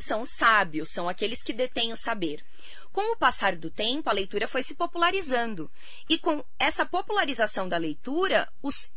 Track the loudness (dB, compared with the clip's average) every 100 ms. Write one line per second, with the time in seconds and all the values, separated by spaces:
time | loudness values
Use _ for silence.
0 | -2 -2 -2 2 4 6 4 0 -2 -2
1 | -2 0 -2 -2 -2 -2 -2 0 -2 -2
2 | -2 0 -2 -2 -4 -6 -6 -6 -4 -2
3 | 0 2 2 4 0 0 -2 -2 -2 0
4 | 0 0 0 -2 -2 0 -2 0 -2 2
5 | 2 2 0 0 0 -2 -4 -6 -6 -4
6 | 0 0 2 0 -2 0 2 2 0 0
7 | 0 0 2 2 2 2 0 0 0 -2
8 | -2 0 4 4 2 -2 -2 0 -2